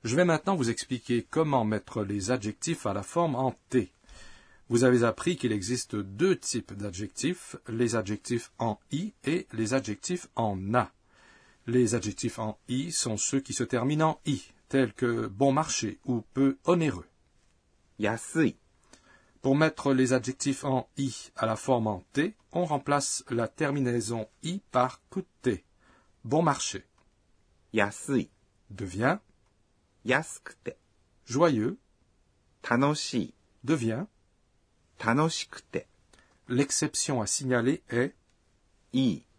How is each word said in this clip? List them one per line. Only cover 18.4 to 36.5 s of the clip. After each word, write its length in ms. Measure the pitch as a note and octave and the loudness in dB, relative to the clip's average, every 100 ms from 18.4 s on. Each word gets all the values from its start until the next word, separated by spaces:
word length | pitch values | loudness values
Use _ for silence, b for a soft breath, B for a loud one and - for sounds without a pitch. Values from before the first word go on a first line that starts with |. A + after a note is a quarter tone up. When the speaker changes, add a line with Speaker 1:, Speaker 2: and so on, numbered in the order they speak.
| D3 - _ _ b b b b b b | 2 2 _ _ b b b b b b
Speaker 1:
Pour 140 | C3+ | 2
mettre 380 | C#3+ D#3 - C#3 | 4 4 2 2
les 220 | C3 B2+ | 4 4
adjectifs 500 | C3 A#2 C3 C#3 C3+ | 2 0 -4 -4 -2
en 240 | C#3+ C3 - - | 0 -2 -2 -4
I 340 | C3+ - - - | -4 -4 -14 -4
à 100 | A2+ | -2
la 80 | |
forme 320 | A2+ - B2 A2 | -2 2 2 2
en 160 | F#2+ - | -2 -4
T, 220 | C#3 F3+ - _ | -2 -2 -4 _
on 140 | E3+ | -4
remplace 600 | E3+ C#3+ C#3+ C#3+ C#3 - - | -2 -2 0 0 0 -6 -4
la 160 | A#2 A2+ | -2 -2
terminaison 800 | - D3+ C#3+ B2 A#2+ G#2 A#2 A2 _ | -2 -2 0 0 0 -2 -6 -8 _
I 200 | D#3+ G3 _ | -8 -8 _
par 280 | C3 B2+ - _ | 0 0 -4 _
kute. 520 | G3 - _ B2+ F#2+ _ _ b b b _ | -10 -10 _ -2 -2 _ _ b b b _
Bon 180 | A2+ D3 | 0 2
marché. 420 | E3 C3+ - G2 - _ _ _ _ _ _ _ _ | 2 0 -4 -8 -14 _ _ _ _ _ _ _ _
Speaker 2:
Yasui. 580 | A2 G2+ - - C3 - _ _ _ _ | 0 0 -2 -2 -2 -2 _ _ _ _
Speaker 1:
Devient 480 | G2 F#2+ F#2 B2+ G3 _ _ _ _ _ _ _ _ | -10 -8 0 0 0 _ _ _ _ _ _ _ _
Speaker 2:
Yasukute. 720 | G#3+ D#3 D#3+ - - - - - _ _ _ _ - | 0 0 0 -12 -16 -12 -12 -12 _ _ _ _ -4
Speaker 1:
joyeux. 520 | A#2+ E3+ A#2+ A2+ G#3 _ _ _ _ _ _ _ _ | 4 4 4 0 -4 _ _ _ _ _ _ _ _
Speaker 2:
Tanoshii. 720 | - A#2+ C#3+ D3+ - A#2+ A2 _ _ _ | 0 2 4 0 -2 -4 -4 _ _ _
Speaker 1:
Devient 440 | B2 D3+ A2+ A2+ G#3 _ _ _ _ _ _ _ _ _ | -2 0 0 -2 -6 _ _ _ _ _ _ _ _ _
Speaker 2:
Tanoshikute. 880 | A2+ B2+ D#3+ - - - _ - - _ _ b b b | 2 2 2 -2 -10 -14 _ -10 -10 _ _ b b b
Speaker 1:
L'exception 760 | - | -2